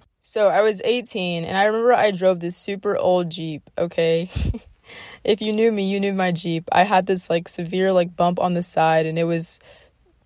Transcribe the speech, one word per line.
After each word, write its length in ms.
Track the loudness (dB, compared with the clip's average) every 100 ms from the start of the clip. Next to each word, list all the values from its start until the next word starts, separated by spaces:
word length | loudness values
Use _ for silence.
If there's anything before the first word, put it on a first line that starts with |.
| _ _
So 260 | -8 2 4
I 140 | 4
was 180 | 2 2
eighteen, 600 | 0 -2 -2 -4 -4 -4
and 140 | -2 0
I 60 |
remember 280 | 2 2 2
I 180 | 4 2
drove 300 | 2 2 0
this 160 | -2 -8
super 400 | -8 -6 -4 0
old 320 | 2 2 0
Jeep, 400 | -6 -8 -10 -10 -6
okay? 540 | -4 -2 0 0 -2
<laughs> 60 | -4 -4 -4 -10 _ -20 -20 -20 -6
If 180 | 0 0
you 100 | 0
knew 180 | 0 2
me, 200 | 2 -2
you 100 | -2
knew 120 | -2
my 200 | 0 0
Jeep. 360 | -2 -4 -4 0
I 120 | 2
had 220 | 4 4 2
this, 220 | -2 0
like, 200 | -2 -4
severe, 440 | -8 -6 0 2
like, 240 | 2 0 0
bump 240 | 0 0
on 140 | -2
the 80 | -2
side, 440 | -2 0 2 2 0
and 120 | -2
it 60 |
was, 360 | -2 -2 -4 -10 -16 -20 _ _ _ _